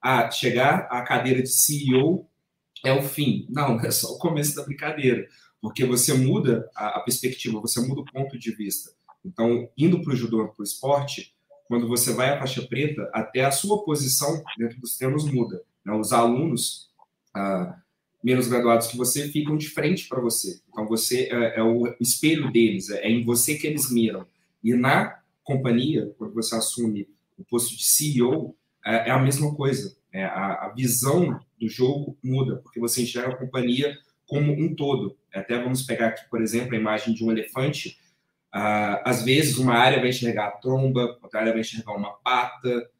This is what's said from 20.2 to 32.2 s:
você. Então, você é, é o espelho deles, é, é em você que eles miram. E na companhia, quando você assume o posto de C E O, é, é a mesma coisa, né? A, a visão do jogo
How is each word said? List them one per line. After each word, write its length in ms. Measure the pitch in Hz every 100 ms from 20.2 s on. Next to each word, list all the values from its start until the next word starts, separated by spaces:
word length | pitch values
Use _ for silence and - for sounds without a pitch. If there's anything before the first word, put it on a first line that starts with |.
você. 400 | 117 113 95 87 _
Então, 180 | - 107
você 420 | 113 - 123 131
é, 280 | 120 117 113
é 40 |
o 320 | 113 117 120 -
espelho 500 | 120 - 151 160 131
deles, 380 | 117 113 95 95
é, 160 | 104 107
é 40 |
em 140 | 117
você 300 | 113 120 -
que 120 | 147 151
eles 240 | 151 135
miram. 360 | 120 110 95 92 _ _ _
E 120 | 110
na 440 | 123 127 156 220 - _ _
companhia, 720 | - 135 131 117 131 110 101 -
quando 160 | 107
você 200 | 110 113
assume 540 | 117 113 - 117 104 98 _ _ _
o 60 |
posto 300 | 95 120 113
de 100 | -
C 320 | - - 151 143
E 60 |
O, 320 | 123 - - - _ _
é, 240 | 104 113 113
é 20 |
a 80 | 131
mesma 360 | 135 - 147
coisa, 420 | 147 139 117 98 - _
né? 120 | 95
A, 420 | 95 90 98 - 98
a 20 |
visão 680 | 110 127 - 135 123 - - _ _
do 100 | 110
jogo 480 | - 127 143 143 -